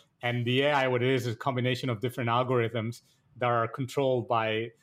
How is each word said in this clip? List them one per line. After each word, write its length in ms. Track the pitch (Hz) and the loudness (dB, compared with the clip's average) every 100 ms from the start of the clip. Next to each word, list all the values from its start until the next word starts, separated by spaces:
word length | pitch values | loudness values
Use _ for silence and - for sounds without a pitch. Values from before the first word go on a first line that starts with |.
| _ _ | _ _
And 220 | 120 123 | -4 -2
the 180 | 120 127 | 0 2
A 100 | 143 | 4
I, 160 | 143 131 | 4 2
what 140 | 123 | 2
it 120 | 127 | 2
is, 120 | 131 117 | 2 0
is 80 | |
a 20 | 110 | -4
combination 520 | 139 123 123 127 131 | -2 0 0 0 -2
of 120 | 107 | -2
different 280 | 123 131 117 | -4 -4 0
algorithms 760 | 120 127 123 113 120 113 120 _ _ _ 113 | 0 2 0 0 -2 -6 -8 _ _ _ -4
that 80 | 120 | 0
are 220 | 120 113 | 0 0
controlled 600 | - 127 - 135 127 104 | -4 -6 0 0 0 0
by 420 | 117 110 110 117 - | 0 0 -2 -4 -10